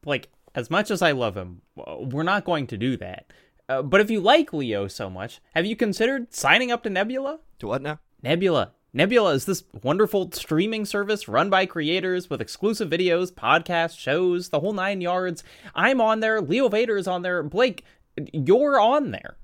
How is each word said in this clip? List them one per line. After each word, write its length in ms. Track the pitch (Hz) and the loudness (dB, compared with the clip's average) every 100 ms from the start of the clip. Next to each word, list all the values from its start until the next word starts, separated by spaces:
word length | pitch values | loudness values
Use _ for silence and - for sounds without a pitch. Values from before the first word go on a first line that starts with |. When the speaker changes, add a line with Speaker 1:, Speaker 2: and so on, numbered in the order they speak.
| - | -2
Speaker 1:
like, 240 | 139 - _ _ | -4 -4 _ _
as 160 | - 117 | -8 -2
much 220 | 170 208 | -2 0
as 100 | 208 | 0
I 100 | 170 | 0
love 240 | 139 117 95 | 2 -2 -4
him, 280 | 90 90 _ - | -10 -14 _ -18
w-, 320 | - 78 123 | -14 -10 -8
we're 120 | 139 | -4
not 220 | 165 202 - | 0 -2 0
going 220 | 165 131 | -4 -4
to 100 | 104 | -4
do 200 | 123 123 | -4 -4
that. 340 | 92 92 _ - _ _ - | -8 -14 _ -20 _ _ -6
Uh, 140 | 135 | -4
but 180 | 139 190 | 2 4
if 100 | 214 | 4
you 80 | 220 | 2
like 340 | 185 302 294 | 4 4 4
Leo 340 | 156 127 101 98 | -4 -2 -2 -4
so 220 | - 98 | -6 -10
much, 320 | 92 107 - _ 165 | -8 -12 -12 _ -4
have 100 | 185 | -2
you 100 | 220 | -2
considered 580 | 220 190 226 269 240 - | -2 0 -2 -2 -6 -4
signing 360 | - 165 247 | 2 4 2
up 120 | 240 | -2
to 60 | 233 | -2
Nebula? 480 | 185 220 262 269 320 _ _ | -2 -2 -4 -6 -10 _ _
Speaker 2:
To 80 | 104 | -6
what 140 | 127 | -4
now? 180 | 135 151 _ _ | -4 -10 _ _
Speaker 1:
Nebula. 520 | 123 170 190 151 98 _ _ | -2 0 2 2 0 _ _
Nebula 420 | 120 185 240 202 | 0 4 4 4
is 120 | 139 - | 2 0
this 180 | 185 _ 110 | -4 _ -6
wonderful 480 | 127 175 208 202 185 | -2 2 2 2 -2
streaming 520 | - - 156 202 220 | -8 -2 0 2 -2
service 440 | 202 202 202 208 - | -4 -4 -2 -4 0
run 240 | 110 190 | 0 2
by 160 | 190 190 | 2 0
creators 600 | - 151 180 185 180 175 | -2 -2 0 0 -4 -4
with 140 | 139 | -8
exclusive 480 | 110 - 202 214 190 | -8 -2 -2 -2 -2
videos, 420 | 165 180 170 180 | 0 2 2 -2
podcasts, 680 | - 113 160 165 170 165 - | -4 2 2 2 -2 -2 -4
shows, 500 | - 151 180 175 180 | -2 0 2 0 -2
the 120 | 147 | -2
whole 120 | 180 | -2
nine 260 | 202 190 196 | -4 -4 -4
yards. 440 | 175 180 185 165 - - - - | -2 -2 -2 -8 -14 -20 -12 0
I'm 260 | 202 262 | 2 4
on 200 | 220 220 | 2 2
there. 200 | 220 220 | 0 0
Leo 280 | 131 214 262 | 0 2 2
Vader 280 | 208 240 202 | 2 0 0
is 100 | 185 | -2
on 140 | 180 | -4
there. 220 | 180 180 | -2 -4
Blake, 420 | 151 175 254 180 - _ _ - 147 | -4 2 0 0 -16 _ _ -10 -8
you're 460 | 156 139 220 294 277 | -4 4 6 6 4
on 320 | 214 285 254 | 4 2 0
there. 260 | 104 - - | -6 -12 -18